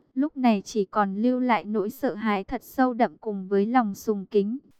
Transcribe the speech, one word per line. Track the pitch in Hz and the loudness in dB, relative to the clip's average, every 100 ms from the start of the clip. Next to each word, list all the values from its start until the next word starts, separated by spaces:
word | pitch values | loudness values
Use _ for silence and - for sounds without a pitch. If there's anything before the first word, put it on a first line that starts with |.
| _ | _
lúc | 254 294 277 | -4 -4 0
này | 254 208 | 2 2
chỉ | - 220 | 0 -4
còn | 190 214 196 196 | -2 0 0 0
lưu | 240 254 | 0 2
lại | 254 214 | 2 0
nỗi | 180 214 196 | 0 -2 -4
sợ | - 254 | -2 -4
hãi | 185 220 202 | -2 -2 -2
thật | 196 247 | -2 -8
sâu | - - 254 | -6 0 0
đậm | 233 214 151 | 2 0 -2
cùng | 226 202 185 | -6 -6 0
với | 196 208 | 0 2
lòng | 254 220 | 2 0
sùng | 190 - 208 185 | -2 -4 -4 0
kính. | 208 202 262 - _ | 0 0 -2 -10 _